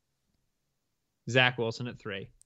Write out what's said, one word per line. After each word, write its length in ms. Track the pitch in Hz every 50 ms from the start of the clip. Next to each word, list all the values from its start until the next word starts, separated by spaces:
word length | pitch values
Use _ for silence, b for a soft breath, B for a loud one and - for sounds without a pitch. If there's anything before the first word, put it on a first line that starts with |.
| _ _ _ _ _ _ _ _ _ _ _ _ _ _ _ _ _ _ _ _ _ _ _ _ - -
Zach 280 | 117 131 127 123 127
Wilson 300 | 123 117 113 113 - 123
at 120 | 123 - -
three 300 | - 110 98 98 - - - _ _